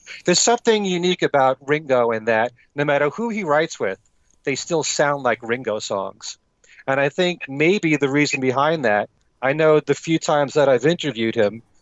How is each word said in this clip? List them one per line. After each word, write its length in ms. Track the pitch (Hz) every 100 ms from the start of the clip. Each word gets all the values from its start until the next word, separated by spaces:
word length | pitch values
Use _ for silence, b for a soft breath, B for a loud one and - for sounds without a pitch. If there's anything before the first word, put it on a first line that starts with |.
| B B B
There's 140 | 175
something 460 | - 233 - 214 196
unique 360 | 175 180 180
about 360 | 160 139 131 135
Ringo 500 | 135 151 151 127 117
in 140 | 110 110
that 260 | 110 120 - b 147
no 100 | 147
matter 240 | 143 147
who 200 | 175 233
he 140 | 214
writes 360 | 175 147 160 -
with, 200 | 110 98 _ _ _ _ -
they 100 | 131
still 280 | - 165
sound 380 | 135 - 147 143
like 200 | 127 110
Ringo 340 | 113 123 117 107
songs. 580 | - 101 98 - - - _ _ _ B B
And 120 | 135
I 100 | 139
think 340 | - 180 175 -
maybe 500 | 139 160 208 165 147
the 120 | 139
reason 300 | 147 143 139
behind 440 | 131 127 151 165 120
that, 240 | 104 113 _ _ _
I 120 | 131
know 260 | 151 156 151
the 140 | 143
few 240 | 139 - 160
times 380 | - 147 139 151
that 120 | 139
I've 200 | 123 139
interviewed 480 | 175 151 113 113 117
him, 260 | 104 113 - _